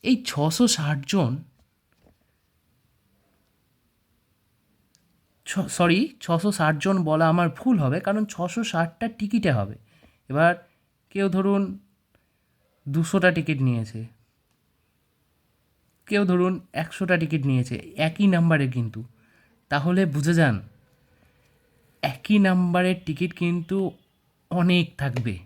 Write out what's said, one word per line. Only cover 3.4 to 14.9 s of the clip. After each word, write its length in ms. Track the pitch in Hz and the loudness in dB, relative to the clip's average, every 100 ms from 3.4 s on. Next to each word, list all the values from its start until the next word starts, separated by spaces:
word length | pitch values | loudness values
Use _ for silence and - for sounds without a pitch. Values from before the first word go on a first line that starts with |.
| _ _ _ _ _ _ _ _ _ _ _ _ _ _ _ _ _ _ _ _ - | _ _ _ _ _ _ _ _ _ _ _ _ _ _ _ _ _ _ _ _ -8
ছ-, 220 | 196 165 | -6 -4
সরি, 460 | - 175 180 311 - | 0 2 2 0 -6
ছশো 300 | - 170 202 | -4 -2 0
ষাট 260 | 196 156 151 | 0 0 0
জন 260 | 190 190 | 0 0
বলা 240 | 156 156 160 | 2 2 4
আমার 220 | 165 170 | 4 0
ভুল 300 | 165 262 220 | 0 0 2
হবে, 200 | 135 156 | 2 0
কারণ 260 | 190 208 214 | -2 -2 -4
ছশো 380 | - 175 233 | -6 -6 -4
ষাটটা 440 | 226 170 165 - 233 | -4 -2 -4 -4 -8
টিকিটে 440 | 226 208 233 180 | -6 -2 0 2
হবে। 240 | 120 98 107 _ _ _ _ _ | 0 -2 -8 _ _ _ _ _
এবার 260 | 135 170 175 - _ _ _ _ | 2 2 2 -10 _ _ _ _
কেউ 200 | 196 196 | -2 0
ধরুন 500 | 185 196 202 190 196 _ _ _ _ _ _ _ _ _ _ 139 | 0 2 0 -2 -8 _ _ _ _ _ _ _ _ _ _ -6
দুশোটা 420 | 147 160 196 180 | -4 0 2 2
টিকিট 300 | 165 160 143 | 2 -4 0
নিয়েছে, 440 | 131 117 107 113 117 _ _ _ _ _ _ _ _ | 0 0 -4 -10 -14 _ _ _ _ _ _ _ _